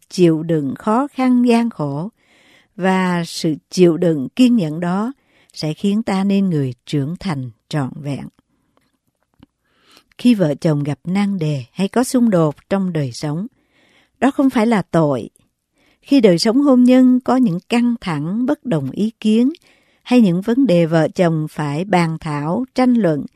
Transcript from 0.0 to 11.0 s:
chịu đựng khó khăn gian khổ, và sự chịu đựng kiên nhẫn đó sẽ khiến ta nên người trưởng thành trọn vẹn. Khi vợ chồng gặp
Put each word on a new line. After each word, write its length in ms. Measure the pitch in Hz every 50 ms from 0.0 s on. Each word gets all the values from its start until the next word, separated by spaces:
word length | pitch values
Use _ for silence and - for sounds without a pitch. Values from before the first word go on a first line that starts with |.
| _ -
chịu 340 | - - 180 165 160 151 165
đựng 320 | 165 165 156 139 131 127
khó 320 | - - 214 214 247 285
khăn 360 | 285 - - 262 254 254 247 247
gian 220 | 247 233 233 233 233
khổ, 400 | - - 151 143 139 147 170 226 _ _ _ _ _ _ _ _ _ _ _ _ -
và 480 | - 175 190 190 190 185 180 180 175 170
sự 300 | - - - - 165 147 - _ _
chịu 280 | - 185 180 170 156
đựng 300 | 165 180 170 160 147 127 - -
kiên 200 | - 254 240 240
nhẫn 240 | 226 170 151 151 170
đó 340 | 175 175 180 196 214 247 277 _ _ _ _ _ _ _ -
sẽ 200 | - - 151 156
khiến 300 | - - 202 196 220 226
ta 200 | - 196 190 190
nên 260 | 202 196 196 196 185
người 240 | 165 147 139 131 120 _ _
trưởng 300 | - - 143 135 139 175 -
thành 320 | - 196 156 135 127 123 107 _ _ -
trọn 200 | - 160 135 123 -
vẹn. 320 | 151 139 143 135 - - - _ _ _ _ _ _ _ _ _ _ _ _ _ _ _ _ _ _ _ _ _ _ - _ _ _ _ _ _ _ _ _ _ - _ _ _
Khi 160 | - - 247 240
vợ 220 | 196 180 151 139
chồng 280 | - - 170 151 143 143
gặp 160 | 147 139 -